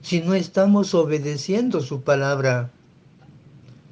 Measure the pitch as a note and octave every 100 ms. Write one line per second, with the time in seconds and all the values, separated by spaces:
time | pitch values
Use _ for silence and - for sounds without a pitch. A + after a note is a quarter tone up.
0 | - F3 E3+ F#3+ F3 - G3 G3+ G3 E3+
1 | D3+ D3+ C#3+ D3 - G3 B3 F#3+ C3 C#3+
2 | B2+ C#3 C#3 C#3 C3+ B2 A#2+ _ _ _
3 | _ - - - - - - - -